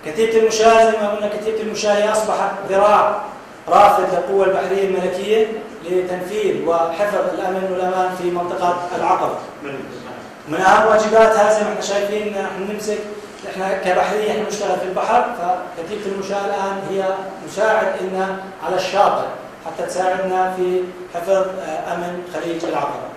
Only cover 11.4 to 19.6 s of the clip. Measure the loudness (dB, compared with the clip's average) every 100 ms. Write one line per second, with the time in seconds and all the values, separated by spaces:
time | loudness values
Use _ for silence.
11.4 | 4 4 2 -2 -2 -2 -2 -2 -4 -4
12.4 | -6 -6 -6 -6 -4 -4 -6 -12 -14 -14
13.4 | -12 -6 -2 -2 2 2 2 0 0 0
14.4 | -2 -4 -2 -2 -2 -2 2 2 2 -2
15.4 | -2 -2 -4 -10 -8 -6 -4 -6 -4 -4
16.4 | -2 -2 -2 -4 -4 -2 -2 -2 -6 -12
17.4 | -10 0 2 2 0 -2 -4 -2 -4 -4
18.4 | -10 -8 -2 -2 0 2 4 2 -4 -8
19.4 | -14 -14